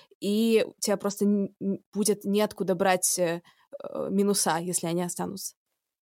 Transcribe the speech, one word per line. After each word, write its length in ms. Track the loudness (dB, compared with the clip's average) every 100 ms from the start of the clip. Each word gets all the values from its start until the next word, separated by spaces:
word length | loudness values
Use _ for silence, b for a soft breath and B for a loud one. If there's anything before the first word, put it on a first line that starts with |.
| B -6
и 440 | -2 2 4 4 2
у 80 | -4
тебя 160 | -2 0
просто 280 | -2 0 2
н-, 240 | 2 0 -4
н-, 200 | -4 -4 _
будет 320 | 0 0 0
неоткуда 500 | 0 0 0 -2 -2 2
брать, 420 | 2 2 0 0
э, 240 | 0 -2 b b b -16
э, 260 | -12 -6 -2
минуса, 460 | 0 2 2 2 0
если 280 | -2 -4 -2
они 160 | -2
останутся? 520 | -4 -6 -8 -8 -12 -14 _ _ _ _